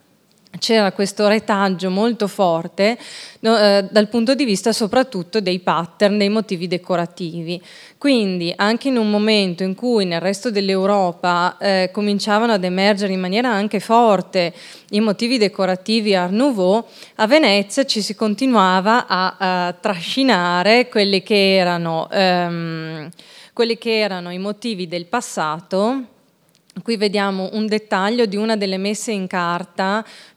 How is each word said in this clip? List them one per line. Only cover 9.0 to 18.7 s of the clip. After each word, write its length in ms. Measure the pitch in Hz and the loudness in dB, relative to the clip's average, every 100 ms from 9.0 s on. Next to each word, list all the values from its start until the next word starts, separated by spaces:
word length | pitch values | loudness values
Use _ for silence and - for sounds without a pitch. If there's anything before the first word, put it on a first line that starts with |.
| 214 | 2
momento 540 | 208 214 214 190 170 | 2 2 2 2 -2
in 120 | 190 190 | -4 -4
cui 300 | 247 226 185 | -2 0 0
nel 140 | 170 | -2
resto 320 | 175 202 254 | -2 -4 -4
dell'Europa, 1080 | 202 190 190 190 202 180 165 180 175 180 - | -2 0 0 2 2 0 -2 0 0 0 0
eh, 320 | 202 190 185 | 0 0 0
cominciavano 600 | 196 208 202 220 208 233 | -2 -2 -2 0 2 2
ad 100 | 208 | 0
emergere 500 | 180 185 196 202 202 | 0 0 2 2 0
in 60 | 185 | -2
maniera 300 | 180 202 254 | -2 -2 0
anche 300 | 202 208 202 | 0 -2 -4
forte 720 | - 226 233 190 180 185 170 - - - - | 2 4 6 4 0 -2 -2 -4 -16 -20 -6
i 100 | 208 | 0
motivi 380 | 220 185 233 254 | 0 0 0 2
decorativi 800 | 202 202 185 185 202 226 214 190 | 0 0 -2 -2 -2 0 2 0
Art 160 | 180 | 0
Nouveau, 540 | 208 285 214 180 220 220 - - - | 0 0 2 2 2 -2 -12 -16 -2
a 120 | 214 | 2
Venezia 580 | 302 262 202 202 - 269 | 4 4 2 0 -2 -2
ci 160 | 220 | -2
si 140 | 196 202 | -6 -4
continuava 920 | 220 202 269 226 185 | -2 0 2 4 4